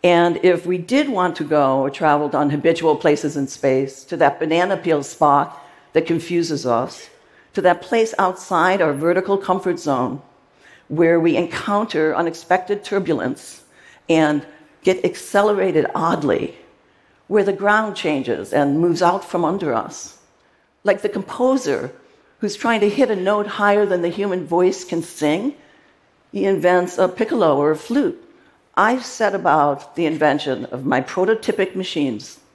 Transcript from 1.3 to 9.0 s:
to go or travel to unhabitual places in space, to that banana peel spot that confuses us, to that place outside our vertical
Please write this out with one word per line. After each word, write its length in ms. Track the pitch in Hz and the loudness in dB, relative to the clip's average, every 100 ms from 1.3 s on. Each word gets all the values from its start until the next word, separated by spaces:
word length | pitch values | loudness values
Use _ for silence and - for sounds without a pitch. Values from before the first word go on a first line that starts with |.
| 170 | -2
to 60 | |
go 380 | 147 151 139 135 | 0 2 2 2
or 80 | 135 | -2
travel 400 | 139 156 147 147 | 0 2 2 0
to 100 | 143 | 0
unhabitual 560 | 147 147 160 165 160 143 | 0 2 0 2 2 2
places 420 | 165 151 147 143 | 2 2 -2 -4
in 100 | 135 | -6
space, 560 | - 139 131 135 - - | -2 0 2 -2 -8 -12
to 120 | 165 | 0
that 220 | 147 143 | 2 2
banana 380 | 156 165 180 190 | -2 0 0 -2
peel 260 | 185 151 | 0 -2
spot 560 | 139 - 147 143 143 - - - _ | -2 0 4 4 2 -8 -20 -20 _
that 120 | 170 160 | -2 0
confuses 600 | 165 165 170 165 143 127 | -2 0 -2 -2 -4 0
us, 440 | 117 127 - - _ _ _ _ | 0 -2 -8 -20 _ _ _ _
to 80 | - | 0
that 200 | 180 175 | 2 2
place 320 | - 233 220 - | 0 0 0 0
outside 640 | 185 185 - 175 175 196 | -2 -2 -4 0 2 2
our 120 | 226 | 0
vertical 440 | 139 | 0